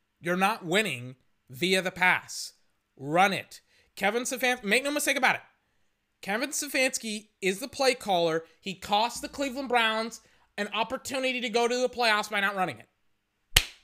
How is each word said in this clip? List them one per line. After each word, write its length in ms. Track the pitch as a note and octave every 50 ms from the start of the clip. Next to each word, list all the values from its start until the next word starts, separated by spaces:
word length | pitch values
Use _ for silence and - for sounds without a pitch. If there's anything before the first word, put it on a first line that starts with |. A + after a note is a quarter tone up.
| _ _ _ _
you're 140 | - E3+ F3+
not 300 | F#3 F#3+ G3+ A3+ A3 F#3
winning 480 | D#3+ E3+ G#3 A3 F#3 C3+ B2 B2 B2+ C3 _ _ _ _ _ _ -
via 320 | B2+ B2+ F3+ F#3 F#3+ F#3+
the 120 | F3+ F#3
pass. 600 | - - F#3 F#3 D#3+ - - - - - - - - _ _ _ _ _ _ _ _
Run 360 | - C3+ C#3+ D#3 F3 F#3+ G3+
it. 280 | F#3 B2+ G#2 - - - _ _ _ _ _ _ -
Kevin 300 | - G3 G3 G#3+ A#3+ B3
Stefanski, 400 | - C4+ A#3 B3+ B3 B3 B3 -
make 180 | G3 G#3+ A#3+
no 80 | - C#4+
mistake 260 | D4 D4 - D4+ C#4
about 200 | C4+ B3+ A3 D3+
it. 60 | - - _ _ _ _ _ _ _ _ _ _ _ _ _ _ _
Kevin 280 | - F#3+ G3+ A3+ C#4+ C#4+
Stefanski 800 | D4+ - D4+ C#4 - C#4 C4 C4 C4 - - A3+ G#3 G#3+ G#3+ _ _ -
is 200 | - F#3 G3 G3
the 80 | C4+ C4
play 260 | - - C4+ C4 C4
caller. 500 | B3+ - G#3+ F#3+ E3+ E3+ E3 D#3+ E3 E3 - _ _
He 140 | - G3 F3
cost 480 | - - - G#3 G#3 A3+ B3 - -
the 60 | D4 D4
Cleveland 420 | - - C#4+ C#4 A#3+ C#4 C4+ A#3
Browns 500 | B3 A#3+ A3+ A3 A3 A3 A3+ A#3 - - _ _ _ _ _ _ - -
an 100 | G3+ G#3 -
opportunity 640 | G#3+ A3+ A3+ B3+ B3+ - - C4 C4 C4 C4 B3 B3
to 80 | A3+ A#3+
go 180 | G3+ A#3+ A#3+
to 140 | A#3 B3 B3
the 80 | B3+ A#3+
playoffs 420 | B3 A3+ A#3+ A3+ G#3+ G#3 G#3 -
by 100 | A3 G3+
not 140 | G3 G3+ G3+
running 240 | F#3+ F#3 E3 B2 A2
it. 100 | - _ _ _ _ _ _ _ _ _ _ _ _ - - - - - - -